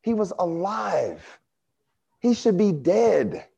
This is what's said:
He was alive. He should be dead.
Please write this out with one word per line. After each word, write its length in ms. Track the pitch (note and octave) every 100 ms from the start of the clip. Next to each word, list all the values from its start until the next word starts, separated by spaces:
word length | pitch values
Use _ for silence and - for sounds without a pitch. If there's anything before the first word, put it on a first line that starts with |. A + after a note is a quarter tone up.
He 120 | -
was 180 | A3 G3 -
alive. 1000 | F3 E3 F#3+ A3 G#3+ D#3+ A2+ - - - _ _ _ _ _ _ _ _
He 120 | A#3+
should 240 | A#3 A#3 F3+
be 160 | G#3
dead. 720 | D#3 C3 G3+ A3+ E3+ - - -